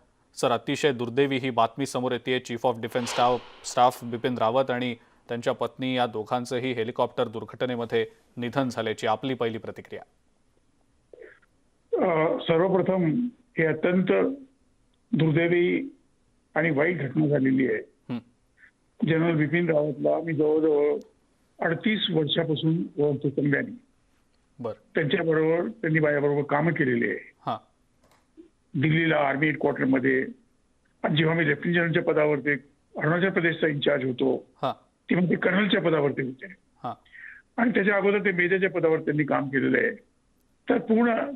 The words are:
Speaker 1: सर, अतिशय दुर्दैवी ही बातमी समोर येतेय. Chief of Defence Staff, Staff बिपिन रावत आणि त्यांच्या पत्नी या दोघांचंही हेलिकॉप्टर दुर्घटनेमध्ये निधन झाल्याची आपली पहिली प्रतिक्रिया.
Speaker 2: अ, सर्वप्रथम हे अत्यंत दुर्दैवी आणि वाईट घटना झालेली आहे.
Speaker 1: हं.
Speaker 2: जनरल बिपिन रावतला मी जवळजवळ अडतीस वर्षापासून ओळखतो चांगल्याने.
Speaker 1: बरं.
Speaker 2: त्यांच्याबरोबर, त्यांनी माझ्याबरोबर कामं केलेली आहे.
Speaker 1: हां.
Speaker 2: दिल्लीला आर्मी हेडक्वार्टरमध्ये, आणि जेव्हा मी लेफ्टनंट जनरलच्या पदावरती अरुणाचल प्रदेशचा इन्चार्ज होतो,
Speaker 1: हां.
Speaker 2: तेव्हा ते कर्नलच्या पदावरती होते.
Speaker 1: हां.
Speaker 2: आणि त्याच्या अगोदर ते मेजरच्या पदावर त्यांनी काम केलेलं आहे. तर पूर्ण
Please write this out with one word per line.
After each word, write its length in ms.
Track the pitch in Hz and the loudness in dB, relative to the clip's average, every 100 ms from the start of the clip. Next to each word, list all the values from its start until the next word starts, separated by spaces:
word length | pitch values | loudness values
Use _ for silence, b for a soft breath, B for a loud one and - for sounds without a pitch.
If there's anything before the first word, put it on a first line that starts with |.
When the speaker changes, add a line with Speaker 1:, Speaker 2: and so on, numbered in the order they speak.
| _ _ _ - | _ _ _ -2
Speaker 1:
सर, 160 | 139 | 0
अतिशय 400 | 117 - 143 151 | 0 -2 0 0
दुर्दैवी 460 | 120 120 120 139 135 | 0 -2 0 2 0
ही 120 | 131 | 0
बातमी 360 | 117 113 - 139 | 2 0 0 -6
समोर 260 | 131 123 | -4 -2
येतेय. 280 | 120 131 127 | -2 -2 -2
Chief 320 | 127 120 131 | -2 -2 -2
of 60 | 117 | -2
Defence 300 | 113 127 120 | -4 -4 -2
Staff, 300 | - 123 123 - - - | 2 2 2 -4 -16 -6
Staff 380 | - 123 - 120 | 2 4 2 -6
बिपिन 260 | 117 131 120 | -6 -4 0
रावत 340 | 110 127 135 | 2 2 0
आणि 240 | 123 123 117 b b - | 0 -4 -6 b b -10
त्यांच्या 260 | 120 123 | -6 -4
पत्नी 420 | 120 117 - 131 127 | -2 -4 -4 -4 0
या 100 | 123 | -2
दोघांचंही 640 | 110 104 127 120 127 131 | -2 -4 -4 -2 -4 -4
हेलिकॉप्टर 560 | 117 110 - 120 - 120 | -4 -4 -2 -2 -2 -4
दुर्घटनेमध्ये 800 | 113 107 - 127 120 117 117 110 b b - | -4 -12 -6 -4 -4 -2 -2 -2 b b -10
निधन 320 | 120 139 131 | -4 -2 -2
झाल्याची 380 | 117 110 104 113 | -2 -4 -2 -2
आपली 260 | 107 139 | -2 -2
पहिली 240 | 127 117 110 | -2 -2 -4
प्रतिक्रिया. 460 | - - - 101 - _ _ _ _ _ _ _ _ _ _ - B B _ _ _ _ _ | -10 -14 -14 -16 -16 _ _ _ _ _ _ _ _ _ _ -20 B B _ _ _ _ _
Speaker 2:
अ, 440 | 466 202 165 160 - | 0 2 2 2 0
सर्वप्रथम 840 | - 165 185 185 175 190 165 147 120 - _ - | 2 2 4 2 2 2 2 0 -2 -6 _ -2
हे 80 | 160 | 0
अत्यंत 460 | 151 180 185 185 196 269 277 - _ _ _ _ _ _ | 2 2 2 2 2 0 -4 -12 _ _ _ _ _ _
दुर्दैवी 840 | 156 160 151 170 175 180 180 277 - _ _ _ _ _ 156 | 0 2 2 2 2 2 0 -4 -14 _ _ _ _ _ -2
आणि 140 | 165 | 0
वाईट 300 | 139 160 175 | 2 0 -2
घटना 280 | 135 151 151 | -4 0 2
झालेली 400 | 143 131 135 127 | 2 2 2 0
आहे. 140 | 107 - _ - | -2 -6 _ -10
Speaker 1:
हं. 60 | 120 - _ _ b b _ _ - 151 | -10 -10 _ _ b b _ _ -4 0
Speaker 2:
जनरल 280 | 160 170 156 | 2 2 2
बिपिन 340 | 151 165 175 | 0 0 0
रावतला 520 | 151 151 139 143 151 | 0 0 -2 0 0
मी 120 | 165 | -2
जवळजवळ 680 | 151 151 156 156 147 147 147 - _ _ _ _ - 180 | 0 2 2 2 2 2 0 -6 _ _ _ _ -6 -4
अडतीस 340 | 165 220 214 - | -2 -2 -2 0
वर्षापासून 680 | 160 147 165 160 151 160 165 202 - | 0 0 0 -2 0 0 0 -2 -2
ओळखतो 320 | 147 139 143 | 0 0 -2
चांगल्याने. 600 | 131 143 139 - - - _ _ _ _ _ _ - | -2 0 0 -2 -10 -18 _ _ _ _ _ _ -10
Speaker 1:
बरं. 360 | 117 107 _ - | -10 -10 _ -2
Speaker 2:
त्यांच्याबरोबर, 760 | 151 185 165 156 160 165 214 | 0 0 2 2 2 2 -2
त्यांनी 300 | - 170 156 | -4 0 2
माझ्याबरोबर 420 | 151 147 143 143 | 2 2 2 0
कामं 300 | 143 147 160 | 0 0 0
केलेली 380 | 165 135 120 107 | 0 0 0 0
आहे. 240 | - - - - | -4 -10 -12 -8
Speaker 1:
हां. 120 | 113 - _ _ _ _ _ _ - - _ _ 143 | -8 -10 _ _ _ _ _ _ -20 -20 _ _ -2
Speaker 2:
दिल्लीला 340 | 151 160 165 151 | 0 2 2 2
आर्मी 300 | 143 139 151 | 2 0 0
हेडक्वार्टरमध्ये, 800 | 147 147 123 135 135 131 131 135 - _ _ _ _ _ _ | 0 -2 0 2 2 2 0 -2 -8 _ _ _ _ _ _
आणि 120 | - 156 | -2 0
जेव्हा 200 | 156 165 | 2 2
मी 120 | 156 | 0
लेफ्टनंट 280 | 143 175 175 | -2 0 0
जनरलच्या 280 | 170 165 | 2 0
पदावरती 480 | 165 156 151 147 127 139 - _ _ - | 0 2 2 0 -2 -4 -6 _ _ -6
अरुणाचल 320 | 151 175 185 | -2 0 0
प्रदेशचा 380 | 175 165 160 160 | 0 0 0 0
इन्चार्ज 380 | 147 - 147 131 | 0 0 0 0
होतो, 420 | 123 135 127 - _ | -2 0 0 -4 _
Speaker 1:
हां. 100 | 135 110 _ _ - | -6 -6 _ _ -2
Speaker 2:
तेव्हा 200 | 170 175 | 0 2
ते 60 | 196 | 2
कर्नलच्या 460 | 185 180 208 202 | 0 0 2 2
पदावरती 400 | 165 160 143 123 | 2 2 0 -2
होते. 240 | 127 131 - - _ _ | -6 -8 -16 -20 _ _
Speaker 1:
हां. 100 | 120 104 B B B B - - | -12 -12 B B B B -12 -2
Speaker 2:
आणि 140 | 240 | 0
त्याच्या 240 | 208 196 202 | 2 2 2
अगोदर 240 | 196 202 | 2 2
ते 120 | 196 | 0
मेजरच्या 380 | 175 175 190 185 | 0 0 2 0
पदावर 300 | 175 165 160 | 0 2 2
त्यांनी 240 | 156 151 | 0 -2
काम 240 | 143 139 139 | 0 0 0
केलेलं 300 | 135 131 127 | 0 2 2
आहे. 140 | 117 110 _ _ _ _ _ _ - | 0 -4 _ _ _ _ _ _ 0
तर 80 | 240 | 0
पूर्ण 540 | - 220 240 220 277 | 2 2 4 2 -2